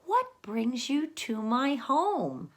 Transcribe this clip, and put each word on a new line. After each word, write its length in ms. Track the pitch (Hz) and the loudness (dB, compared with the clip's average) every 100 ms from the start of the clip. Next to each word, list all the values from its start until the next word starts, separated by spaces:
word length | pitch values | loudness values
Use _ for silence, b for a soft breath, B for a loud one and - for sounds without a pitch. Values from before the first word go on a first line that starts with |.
What 200 | - 453 508 - | 2 2 2 -8
brings 480 | - 220 226 247 240 | -6 -2 0 -2 0
you 180 | 285 311 | 0 0
to 340 | - - 220 | -6 -6 -4
my 340 | 220 240 277 | 0 2 2
home? 760 | 285 226 285 381 392 165 131 - | 0 2 2 2 2 -2 -4 -12